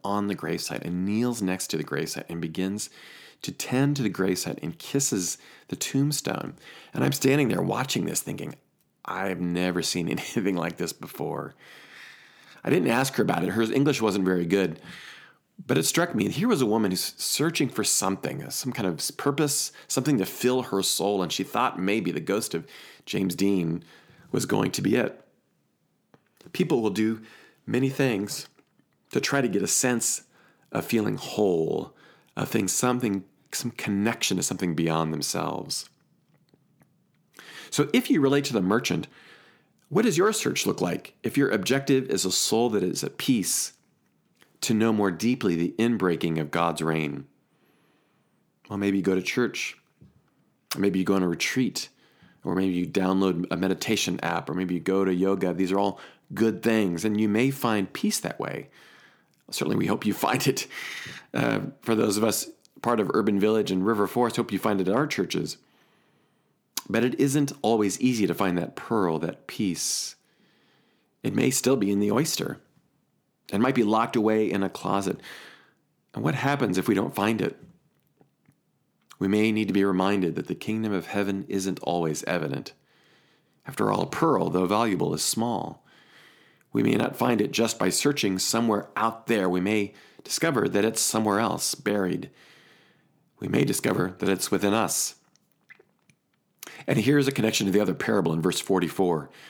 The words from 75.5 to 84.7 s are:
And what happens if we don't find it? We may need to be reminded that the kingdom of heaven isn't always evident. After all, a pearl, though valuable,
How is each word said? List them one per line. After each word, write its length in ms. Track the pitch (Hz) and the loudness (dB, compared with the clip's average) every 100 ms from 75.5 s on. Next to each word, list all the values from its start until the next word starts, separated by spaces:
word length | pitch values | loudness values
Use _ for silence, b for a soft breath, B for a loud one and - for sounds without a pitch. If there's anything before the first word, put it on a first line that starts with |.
| B B B _ _ _ | B B B _ _ _
And 100 | - | -4
what 120 | 131 135 | -2 0
happens 420 | 135 143 113 90 | 0 0 0 0
if 100 | 92 | 2
we 80 | 98 | 2
don't 200 | - - | 0 0
find 260 | 104 110 | 0 0
it? 160 | - - - - _ _ _ _ _ _ _ _ _ _ _ _ _ - | -2 -6 -16 -20 _ _ _ _ _ _ _ _ _ _ _ _ _ -4
We 100 | 95 | 0
may 240 | 104 110 | 2 2
need 160 | 107 101 | 2 2
to 60 | |
be 100 | 95 | 2
reminded 520 | 98 92 95 101 90 80 | 2 2 2 2 0 -2
that 120 | 82 | -6
the 80 | 82 | -6
kingdom 380 | - 110 110 | -4 -4 -2
of 140 | 95 - | -4 -4
heaven 380 | 101 101 98 95 | -4 -2 -4 -4
isn't 320 | 98 95 90 | -4 -4 -4
always 420 | - 87 80 76 | -2 0 0 -2
evident. 500 | - 87 73 67 - - b b b b b b b b - | -4 -4 -4 -6 -8 -16 b b b b b b b b -10
After 260 | - 107 | -2 0
all, 120 | 98 | 0
a 40 | 90 | -2
pearl, 420 | - 165 110 87 | 0 2 2 2
though 160 | 87 | 2
valuable, 480 | 90 | 2